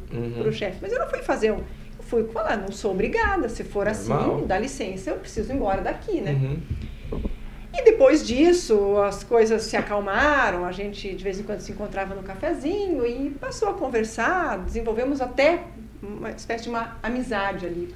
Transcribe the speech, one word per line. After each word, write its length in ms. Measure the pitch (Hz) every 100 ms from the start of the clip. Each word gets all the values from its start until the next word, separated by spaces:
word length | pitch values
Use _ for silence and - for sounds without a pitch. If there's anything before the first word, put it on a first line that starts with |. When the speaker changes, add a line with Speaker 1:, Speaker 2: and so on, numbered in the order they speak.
| -
Speaker 1:
Uhum. 180 | - 240 233
Speaker 2:
pro 120 | 220
chefe. 240 | 214 196 185
Mas 120 | 381
eu 60 | 494
não 100 | 605
fui 120 | -
fazer 300 | - 262 220
um, 60 | 196
eu 60 | - - - -
fui 240 | - 240 220
falar, 260 | - 320 220
"Não 160 | 190
sou 200 | 220 214
obrigada, 580 | 190 220 453 427 392 240
se 160 | - 196
for 240 | 202 202
assim, 180 | 214 208
Speaker 1:
Normal. 380 | - - - -
Speaker 2:
dá 120 | 190
licença, 520 | 254 - 208 185 302
eu 80 | 349
preciso 340 | - - 202
ir 40 | 262
embora 260 | 202 196
daqui, 400 | 233 - - 339
né?" 100 | 180
Speaker 1:
Uhum. 260 | 139 131 156 - - - - - - - - - - -
Speaker 2:
E 100 | 679
depois 420 | 480 - 262 302 214
disso, 680 | 247 339 349 - 214 202 202
as 220 | 202 190
coisas 420 | - 233 220 220
se 120 | 220 214
acalmaram, 880 | - 208 196 202 294 285 233 180
a 80 | 180
gente 420 | 185 202 202 202
de 100 | 180
vez 180 | 190 190
em 20 |
quando 160 | 214 202
se 140 | -
encontrava 420 | 185 208 196 196 196
no 80 |
cafezinho 840 | 185 190 302 311 277 415 392 294 240
e 260 | 247 277
passou 360 | - 523 523 415
a 60 |
conversar, 840 | 392 277 233 220 - 240 359 311 196
desenvolvemos 600 | 180 226 226 220 262 277
até 440 | 247 - 285 349 - - - -
uma 280 | 202 208 226
espécie 340 | - - 226
de 60 | 226
uma 260 | 233 226 -
amizade 640 | 214 247 - 208 196 185 175
ali, 280 | 170 175